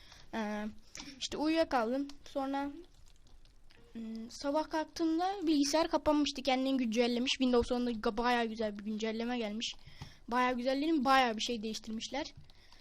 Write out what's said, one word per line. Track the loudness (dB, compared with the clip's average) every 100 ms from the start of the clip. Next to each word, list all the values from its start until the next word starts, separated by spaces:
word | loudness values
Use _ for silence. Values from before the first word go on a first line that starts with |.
| -20 -20 -8
Ee, | -6 -4 -4 -6 -10 -14 -14 -14 -10
işte | -8 -2
uyuyakaldım. | 2 2 2 2 0 -2 -4 -10
Sonra, | -8 -6 -2 -4 -4 -8 -18 -20 -20 -20 -20 -20 -20 -20 -20 -20 -16
hmm, | -12 -10 -10 -10
sabah | -6 -2 0 0
kalktığımda | -4 -4 0 0 2 0 0 2
bilgisayar | 4 4 4 4
kapanmıştı. | 2 2 2 2 -2
Kendini | 0 0 2 2
güncellemiş. | 2 2 2 2 0
Windows | 2 4 4 4
onda | 0 0
ga-, | -2 -2 0
bayağı | 2 2 0
güzel | -2 -4 -4
bir |
güncelleme | -6 -4 -2 -2 -2 -2
gelmiş. | -4 -4 -6 -8 -16 -16 -18 -16 -2
Bayağı | 2 2 2
güzel | 0 0
değil | 2
mi? | 4
Bayağı | 6 6 6 2
bir |
şey | -2 -4
değiştirmişler. | -4 -6 -8 -8 -6 -6 -6 -10 -20 -20 -20 -20